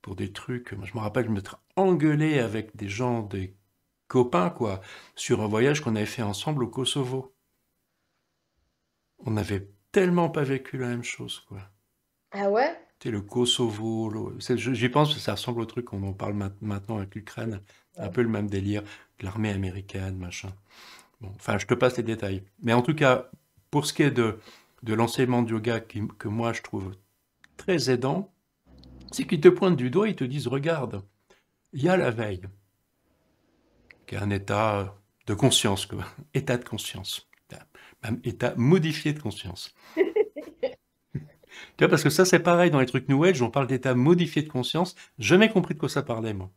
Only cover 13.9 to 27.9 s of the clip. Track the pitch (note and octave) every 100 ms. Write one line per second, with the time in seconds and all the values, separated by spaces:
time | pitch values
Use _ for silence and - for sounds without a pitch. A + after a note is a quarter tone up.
13.9 | A2+ A2 G#2+ G#2 G2 - B2 A2+ B2 B2
14.9 | D3 D3+ A2+ - G2 - A#2+ A2+ - A#2+
15.9 | G2+ G2 G2 G#2+ G#2 G2 G2 G#2+ G2+ G2
16.9 | A2 G2 A2 G#2 - A2+ G2+ - _ _
17.9 | - G#2 - A#2 G#2+ G#2 G2 G2 G#2 G#2
18.9 | - _ _ F#2+ G2+ G#2+ G2 F#2+ F#2 G2
19.9 | G2 F#2+ F#2+ F2+ - G2 F#2+ _ - -
20.9 | - _ _ F#2+ G2+ - G#2+ - B2 B2+
21.9 | B2 A2 A2 G2+ F#2+ - _ A#2 A#2 B2
22.9 | D3+ C#3 B2 - - _ _ _ D3 D3
23.9 | - D3+ A#2+ A2+ G#2 - - _ _ A2
24.9 | G#2+ A#2 - B2 B2 A2+ A2+ A2 A2+ A2
25.9 | A2 G#2 - A2+ G#2+ A#2 A2 - G#2+ F#2+
26.9 | F#2+ _ _ _ _ _ _ - F3 B2